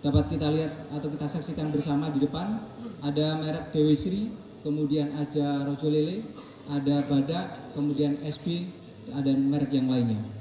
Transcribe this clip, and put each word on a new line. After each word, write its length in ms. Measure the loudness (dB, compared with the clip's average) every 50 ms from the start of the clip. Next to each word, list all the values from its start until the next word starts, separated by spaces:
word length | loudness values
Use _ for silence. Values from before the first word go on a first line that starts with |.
| 2
Dapat 320 | 4 4 4 4 4 0
kita 160 | 0 2 2
lihat 400 | 2 2 0 -2 -4 -8 -10 -8
atau 160 | -6 -4 -4 -4
kita 180 | -4 -4 -4 -4
saksikan 400 | -4 -4 -4 -4 -4 -4 -2 0
bersama 400 | 0 0 0 2 2 2 2 2
di 80 | 2 2
depan, 400 | 2 2 0 -2 -2 -2 -4 -4 -6 -10 -12 -12 -12 -12 -10 -6
ada 400 | -4 -2 2 2 2 2 2 0
merek 320 | -2 -2 -2 -4 -6 -2
Dewi 240 | 2 4 6 6 6
Sri, 320 | 4 4 -2 0 0 -2 -4 -6 -10 -14 -18 -18 -8
kemudian 560 | -4 -2 0 0 2 2 2 2 2 0 0
ada 480 | -2 -4 -2 0 0 0 2 0 0 0
Rojo 240 | -2 -2 0 0 2
Lele, 400 | 4 4 2 2 0 -4 -6 -8 -12 -16 -16 -18 -18 -16 -8 -4
ada 340 | -4 0 2 2 2 2 2 4
Badak, 640 | 2 2 2 2 0 -2 -4 -6 -8 -12 -12 -8
kemudian 480 | -4 -2 0 0 2 2 2 2 2 0
S 160 | -2 -6 -6
B, 320 | -4 -2 -2 -2 -2 -4 -6 -10 -14 -18 -18 -18 -16 -12 -6
ada 240 | -4 0 2 4
merek 400 | 4 4 4 4 4 2 2 2
yang 160 | 2 2 4 4
lainnya. 320 | 4 4 4 2 2 0 -2 -6 -8 -12